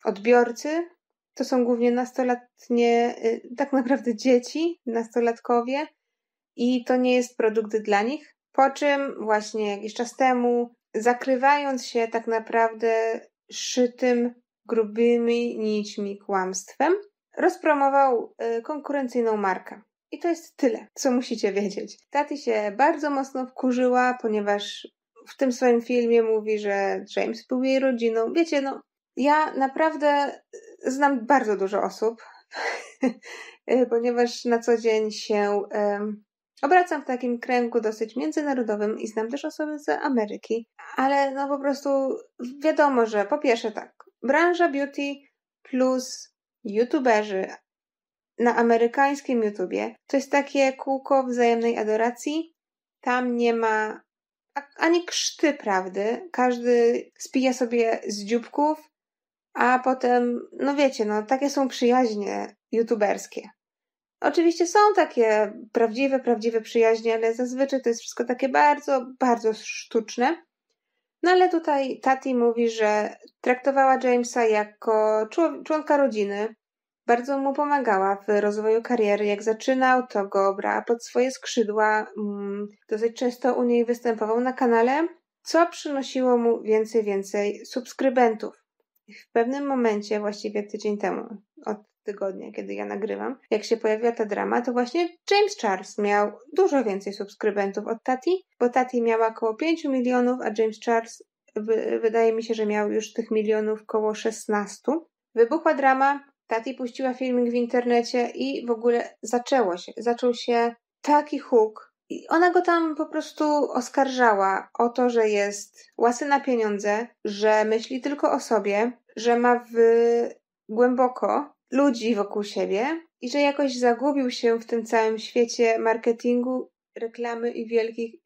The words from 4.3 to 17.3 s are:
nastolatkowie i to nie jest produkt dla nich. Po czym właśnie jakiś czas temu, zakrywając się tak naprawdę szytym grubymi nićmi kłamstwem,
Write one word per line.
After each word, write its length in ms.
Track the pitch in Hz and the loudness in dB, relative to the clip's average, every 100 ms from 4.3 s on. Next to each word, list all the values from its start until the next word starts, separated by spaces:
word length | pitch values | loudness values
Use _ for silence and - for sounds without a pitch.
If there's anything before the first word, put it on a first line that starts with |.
| 247 240 294 339 339 240 | 4 2 -4 -4 -4 -6
nastolatkowie 1000 | 226 226 240 233 233 - 240 240 277 302 _ _ _ _ _ _ - | -6 -2 0 0 -2 0 0 0 -4 -6 _ _ _ _ _ _ -2
i 300 | 240 254 240 | 0 0 0
to 100 | 254 | 2
nie 200 | 254 247 | 4 2
jest 220 | 240 - | 0 0
produkt 400 | 220 214 214 214 | 0 0 -2 -4
dla 240 | 208 202 | 2 0
nich. 340 | 226 302 - _ _ | 0 -4 -12 _ _
Po 180 | - 269 | 2 2
czym 560 | 277 294 277 277 - 214 | 2 0 0 -2 -6 -2
właśnie 460 | 214 214 220 208 | -2 -2 -6 -4
jakiś 220 | 202 214 | -4 -8
czas 220 | 233 233 - | -8 -8 0
temu, 600 | 262 247 240 240 240 _ _ | 2 2 2 0 -2 _ _
zakrywając 920 | 220 240 247 269 254 269 294 277 254 - | -2 0 0 0 2 4 2 0 -4 -4
się 220 | 233 226 | -2 -2
tak 200 | 226 226 | -4 -2
naprawdę 920 | 226 220 233 226 220 226 226 226 226 - _ _ | -4 -2 0 0 0 -2 0 -2 -4 -10 _ _
szytym 840 | - - 254 247 - 254 240 240 - _ _ - | -10 -6 0 0 0 0 2 0 -6 _ _ -4
grubymi 920 | 226 208 214 233 240 233 233 240 220 | -2 -2 2 2 4 2 0 -2 -4
nićmi 640 | 214 214 208 - 202 208 | -2 -2 -4 -6 -8 -8
kłamstwem, 720 | - 196 185 185 - - 294 403 - _ _ | -4 -2 -2 -6 -12 -2 0 0 -4 _ _